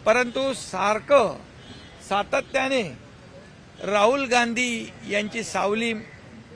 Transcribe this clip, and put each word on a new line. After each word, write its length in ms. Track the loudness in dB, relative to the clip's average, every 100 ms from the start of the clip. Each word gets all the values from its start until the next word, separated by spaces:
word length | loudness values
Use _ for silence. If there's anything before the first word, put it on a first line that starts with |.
परंतु 500 | 2 4 2 0 -2
सारखं 840 | -4 -8 -2 0 0 4 6 6 0 -14 -20 -20 -20 -20 -16 -4
सातत्याने 880 | -2 0 -2 -2 -2 0 0 -2 -8 -18 -20 -20 -20 -20 -20 -20 -10
राहुल 420 | -2 4 4 4 2
गांधी 680 | 2 2 0 -2 -2 -6 -12 -6
यांची 340 | -4 -2 -6
सावली 500 | -4 -2 0 0 -2 -4 -8 -20 -20 -20 -20